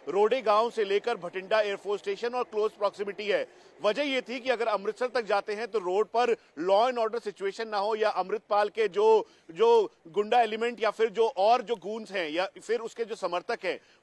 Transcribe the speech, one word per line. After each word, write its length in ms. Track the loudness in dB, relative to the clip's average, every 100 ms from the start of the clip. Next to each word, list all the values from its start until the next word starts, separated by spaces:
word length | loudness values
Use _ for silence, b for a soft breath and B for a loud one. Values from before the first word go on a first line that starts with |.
| -4
रोडे 340 | 2 2 2
गांव 280 | 2 2 2
से 140 | -2
लेकर 320 | 0 0 0 -4
भटिंडा 440 | -6 -10 0 0
एयरफोर्स 400 | 0 -4 -4 -6
स्टेशन 280 | -4 -6 -6
और 160 | -6
क्लोज 260 | -4 -2 -2
प्रॉक्सिमिटी 560 | -2 -4 -4 -8 -6 -2
है। 220 | -2 -2 b b -4
वजह 200 | 0 0
ये 180 | 0 -2
थी 200 | -4 -4
कि 100 | -2
अगर 160 | -2 0
अमृतसर 400 | -2 -4 -4 -4
तक 160 | -2
जाते 320 | 0 -2 -2
हैं, 140 | -6 -6
तो 100 | -4
रोड 280 | 0 0 0
पर 300 | 0 0 0 b -6
लॉ 300 | 2 4 4
एंड 100 | 0
ऑर्डर 200 | -2 -4
सिचुएशन 500 | -8 -6 -6 -6 -6
ना 100 | -4
हो 160 | -2
या 140 | 0 0
अमृतपाल 600 | 0 -4 -6 0 0 0
के 200 | 0 -2
जो, 380 | 2 6 6 2 b -16
जो 420 | 2 6 6 4 -4 -4
गुंडा 320 | -4 2 4
एलिमेंट 420 | 2 0 -4 -2
या 80 | -2
फिर 200 | 0 0
जो 180 | 2 0
और 340 | 2 4 4
जो 140 | 2 -6
गूंस 360 | -6 -10 -6
हैं 180 | -4 -2
या 180 | -2 -4 -6
फिर 180 | -4 -4
उसके 240 | -4 -8
जो 100 | -8
समर्थक 440 | -6 -4 -4 -4 -4
हैं, 160 | -4 -6 b b